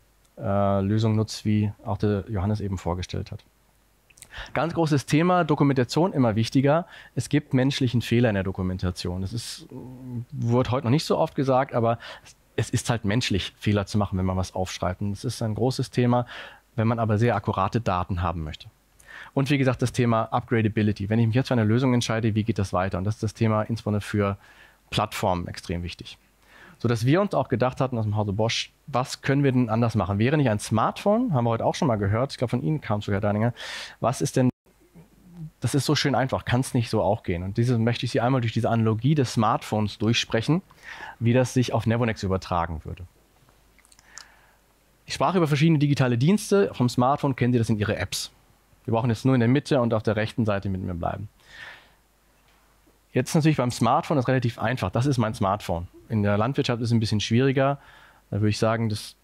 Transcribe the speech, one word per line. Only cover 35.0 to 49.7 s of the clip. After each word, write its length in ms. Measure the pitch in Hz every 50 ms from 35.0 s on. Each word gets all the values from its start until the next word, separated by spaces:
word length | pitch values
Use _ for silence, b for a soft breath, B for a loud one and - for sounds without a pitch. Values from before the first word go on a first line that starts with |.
| - _ _ _ _ 185 175 175 160 156 _ _
das 140 | - 123 -
ist 120 | 143 -
so 100 | - 156
schön 180 | 135 - 147 127
einfach, 300 | 113 131 131 - 95 -
kann's 300 | - 117 123 135 - -
nicht 140 | 131 117 -
so 140 | - 110 87
auch 220 | 90 104 107 -
gehen? 180 | - 90 85 90
Und 140 | 95 101
diese, 220 | - 117 123 127 113
möchte 280 | 113 117 117 - -
ich 60 | 117 -
Sie 80 | 123
einmal 200 | 113 123 139 131
durch 120 | 117 113 -
diese 180 | 113 113 101
Analogie 460 | 110 117 113 110 110 107 117 131 160
des 160 | 151 131 - -
Smartphones 640 | 123 110 110 123 151 - - - 107 107 101 - -
durchsprechen, 640 | 104 110 120 - - - - 113 110 - 147 180 - _ B B B B B B B B B B
wie 140 | 113 117 120
das 200 | 127 127 117 -
sich 200 | 127 123 - -
auf 120 | 117 101
Nevonex 380 | 113 113 117 123 113 110 - -
übertragen 580 | 95 92 92 - - 92 85 82 82 85 76 -
würde. 180 | 85 85 - 92 - _ _ _ _ _ _ _ _ _ _ _ _ _ _ _ _ - _ B B B B B B B B B B B B B _ _ _ _ _ _ _ _
Ich 100 | - -
sprach 200 | - 131 143 175
über 140 | 190 170 147
verschiedene 320 | 151 139 151 170 165 143
digitale 360 | 147 143 143 - 135 123 123
Dienste. 540 | 117 127 156 202 208 - - 202 196 202 - -
Vom 140 | - 123 120
Smartphone 460 | - - 123 127 143 - - 143 131
kennen 180 | - 123 120 123
Sie 60 | 123
das 100 | 113 110
in 100 | 113 104
Ihre 180 | 104 107 104
Apps. 340 | 82 92 - - - - - _ _ _ _ _ _ _ _ _ _ -
Wir 100 | - 110
brauchen 160 | 113 117 127
jetzt 140 | 113 - -
nur 100 | 131 131
in 60 | 127
der 80 | 117 113
Mitte 320 | 127 147 147 -